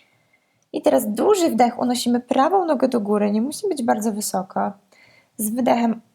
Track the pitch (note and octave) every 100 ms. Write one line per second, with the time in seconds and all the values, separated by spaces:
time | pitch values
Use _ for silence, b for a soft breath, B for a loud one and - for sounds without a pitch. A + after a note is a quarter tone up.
0 | b b b b b b b D4 - C4+
1 | G#3+ G#3+ E4+ G#4 E4 A3+ A#3+ A#3 B3 B3
2 | - A#3+ B3 C4+ C#4 G4 E4+ C4+ C4 B3
3 | G3+ G#3 G#3 G#3 B3 D4+ G#4 D4+ A#3 A#3
4 | G#3+ G#3 G#3 G3 F#3 - G3+ G3 _ b
5 | b b b - G#3+ A#3 B3+ B3 A#3 G#3+
6 | -